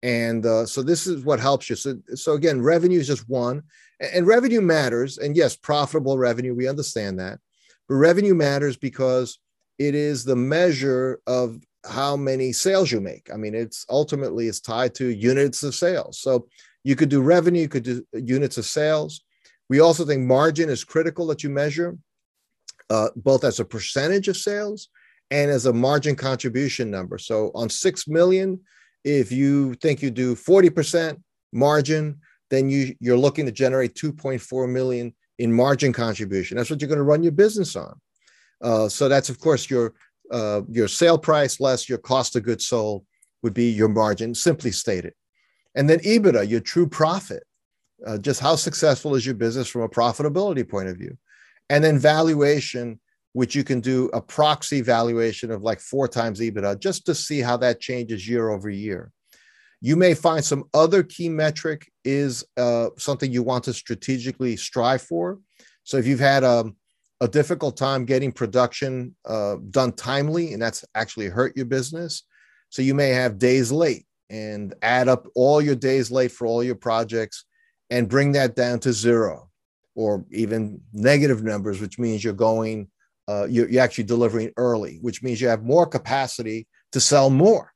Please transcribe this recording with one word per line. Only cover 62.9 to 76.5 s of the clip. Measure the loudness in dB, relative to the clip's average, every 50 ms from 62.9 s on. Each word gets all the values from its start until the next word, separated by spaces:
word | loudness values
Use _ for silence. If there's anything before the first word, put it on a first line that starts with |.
| -4 -8
something | -4 -4 -4 -2 -2 -2 -2
you | -2 -2
want | 0 -2 -2 -2
to | -4 -8
strategically | -8 -8 -10 -10 -10 -4 -4 -4 -4 -4 -8 -8 _ -4 -4 -4
strive | -6 -8 -8 -4 0 0 2 0 0 -2
for. | -6 -6 -4 -4 -4 -6 -10 _ _ _ _ _ _ _ _ _
So | -4 -2
if | 0 2
you've | 2 2 2
had | 4 4 4 4 4
a, | 4 4 4 2 -2 -6 _ _ _ _ _ _ _ _ _
a | -4 0
difficult | 2 2 2 2 0 -4 -4 -6 -4
time | -2 -2 -2 0 -2 -2
getting | 0 0 0 0 -2 -4
production, | -4 -6 -2 2 2 2 2 0 -6 -6 -6 -6 -6 -8 -10 -14 _ _
uh, | -6 -4 -4 -2 -4 -4 -6 -10 -4
done | -2 0 0 0 -2
timely, | -6 -6 -4 -2 -2 -2 -2 -2 -2 -4 -4 -6
and | -4
that's | -4 -4 -4 -6 -14 -10 _
actually | -6 -6 -6 -6 -8 -8 -6
hurt | -2 -2 -2 -2 -2
your | -6 -6
business, | -4 -4 -4 -4 -4 -8 -10 -10 -10 -12 -14 -16 _ _ _ _ _ _ _ _ _
so | -6 -2 0
you | 0 2
may | 2 2 2
have | 2 2 0 -2 -2 2
days | 4 4 4 4 2 2 0
late | 0 0 0 0 -4 _ _ _ _ _ _
and | -14 -12 -10 -10 -10 -10 -12 -12 -12 _ 0
add | 2 2 2 4 4
up | 2 2 0 -6 _
all | 2 4 6 6 4
your | 4 2 0
days | 0 0 0 0 0 0 0
late | 0 0 0 0 -2
for | -4 -4
all | -2